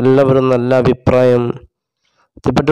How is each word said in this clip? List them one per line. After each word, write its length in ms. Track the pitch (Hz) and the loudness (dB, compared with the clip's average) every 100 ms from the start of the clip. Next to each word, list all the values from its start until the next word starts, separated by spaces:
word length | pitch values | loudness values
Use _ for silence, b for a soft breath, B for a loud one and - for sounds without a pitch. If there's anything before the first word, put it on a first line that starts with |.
എല്ലാവരും 460 | 127 135 135 131 131 | 2 2 2 0 0
നല്ല 180 | 127 123 131 | -2 0 -2
അഭിപ്രായം, 640 | 127 127 - 127 127 123 120 - - _ _ _ _ _ _ | 0 -2 -2 0 2 0 -2 -8 -16 _ _ _ _ _ _
അത്തിപ്പറ്റ 360 | - - 127 147 | -12 -6 -2 0